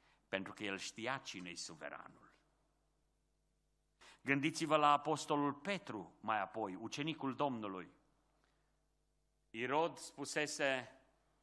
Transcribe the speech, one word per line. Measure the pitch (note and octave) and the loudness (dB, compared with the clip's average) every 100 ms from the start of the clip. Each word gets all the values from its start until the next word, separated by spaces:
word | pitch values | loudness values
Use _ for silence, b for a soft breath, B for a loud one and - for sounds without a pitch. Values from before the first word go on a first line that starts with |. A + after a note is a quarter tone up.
| b b _ | b b _
pentru | F#2+ G2 | 2 2
că | G2 | -4
El | G#2 G2 | -4 -4
știa | - - A2+ C3 | -4 -6 -4 -4
cine-i | - F#2+ F2 E2+ | -6 -10 -8 -10
suveranul. | - E2 D2 - - - - - _ _ _ _ _ _ _ _ _ _ _ _ _ _ _ _ B B | -10 -10 -10 -10 -12 -20 -20 -20 _ _ _ _ _ _ _ _ _ _ _ _ _ _ _ _ B B
Gândiți-vă | - C#3 D3 D#3+ D#3+ D3+ | 0 2 2 0 4 6
la | D3 | 8
apostolul | C#3+ C#3+ D3 - D3 C#3+ | 6 4 0 2 2 2
Petru, | C#3 - G3 - G#2+ E2+ - | 0 -4 -4 -4 -8 -8 -6
mai | G#2+ A2 | 0 2
apoi, | F#2+ - G#2+ | 0 -2 -4
ucenicul | F#2+ A2 - D3 D#3 C3+ | -4 -6 -4 -2 -2 -2
Domnului. | A#2+ D3 A#2+ G#2 F#2+ E2+ - _ _ _ _ _ _ _ _ _ _ _ _ _ _ _ | 0 0 0 -4 -6 -8 -16 _ _ _ _ _ _ _ _ _ _ _ _ _ _ _
Irod | A2+ B2 C#3+ E3 C3+ | -4 0 2 2 -2
spusese: | - - C#3+ - D3 - C#3+ C3 A#2+ - _ _ _ _ | -12 -8 -4 -2 -2 2 2 2 -2 -14 _ _ _ _